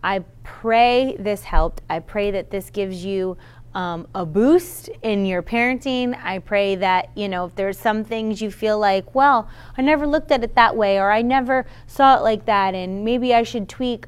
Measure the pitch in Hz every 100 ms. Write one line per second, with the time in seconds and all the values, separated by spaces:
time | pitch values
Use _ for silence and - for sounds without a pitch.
0 | 180 196 175 - - - 226 226 247 247
1 | 269 - 208 202 - 165 165 - - 165
2 | - 214 202 196 - 196 190 208 196 185
3 | 185 196 185 180 - - - 196 180 170
4 | - 196 170 170 247 349 349 - - -
5 | 226 202 196 180 170 233 240 254 269 254
6 | 247 247 190 190 - 202 202 190 190 185
7 | - - 202 180 180 - 196 196 233 214
8 | 214 226 220 214 220 - 220 214 202 196
9 | - 262 285 262 208 - - - 269 302
10 | 294 302 302 269 226 - 233 226 202 196
11 | 196 214 240 262 247 262 254 - - -
12 | 269 262 220 214 - 202 190 185 185 196
13 | 214 247 254 233 233 240 196 - 254 233